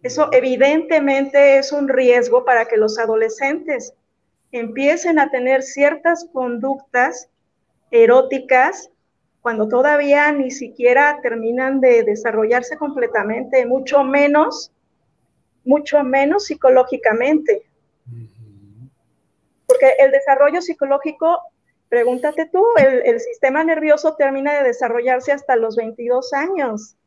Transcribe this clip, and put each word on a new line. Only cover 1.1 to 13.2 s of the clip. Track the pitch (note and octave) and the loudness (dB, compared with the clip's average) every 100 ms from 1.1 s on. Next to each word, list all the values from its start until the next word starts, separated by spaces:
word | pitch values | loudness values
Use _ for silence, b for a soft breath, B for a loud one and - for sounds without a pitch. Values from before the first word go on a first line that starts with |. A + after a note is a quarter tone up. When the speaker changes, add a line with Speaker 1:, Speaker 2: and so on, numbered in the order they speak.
| C4+ C#4 C#4+ C#4+ C4+ | -2 0 4 6 4
Speaker 1:
es | C4+ | 2
un | D4 C#4 | -4 -2
riesgo | B3+ B3 A#3+ A#3+ B3 | 2 4 2 2 0
para | B3+ A#3 | 2 0
que | A3+ A3 | 2 0
los | G#3+ G#3+ | 0 -2
adolescentes | A3+ A3 A3 A3 C4+ D#4+ D#4+ C4 G#3+ _ _ _ _ _ _ | -2 -2 -2 -4 -4 -4 -6 -8 -8 _ _ _ _ _ _
empiecen | A#3+ A#3 A#3 C#4 E4+ F4 D#4 | -12 -10 -2 -2 0 0 0
a | C4+ | 0
tener | C4 B3 C4 | -2 0 -2
ciertas | C4 - C#4+ D#4 E4 E4+ E4+ | -2 0 0 2 -2 -2 -6
conductas | C4 B3 A#3+ C4 C4+ _ B3 C4+ E4+ - _ _ _ _ _ _ | -8 -6 -6 -6 -6 _ -2 -2 -4 -18 _ _ _ _ _ _
eróticas | A#3 A3+ B3+ C4 C4+ C4 B3+ C#4+ - - _ _ _ _ _ | 4 6 4 2 -6 0 2 2 -2 -18 _ _ _ _ _
cuando | A#3+ G#3+ G#3+ | -8 -4 -2
todavía | B3 C#4+ D4 C#4+ C#4+ D4 | 0 2 0 2 2 2
ni | D4 B3+ | 0 -4
siquiera | - A#3+ - B3 B3+ D4 D4 | -8 -14 -2 2 4 2 0
terminan | B3 A#3 A3+ B3 C4 C4+ | -6 -4 -4 -4 -2 2
de | B3+ A#3 | 4 4
desarrollarse | G#3 G#3+ A#3 G#3+ A3 A#3+ B3 D4+ | 2 -4 -4 -2 0 -2 -4 -10
completamente, | D4 C#4+ A#3 A3+ | -8 -4 -4 -2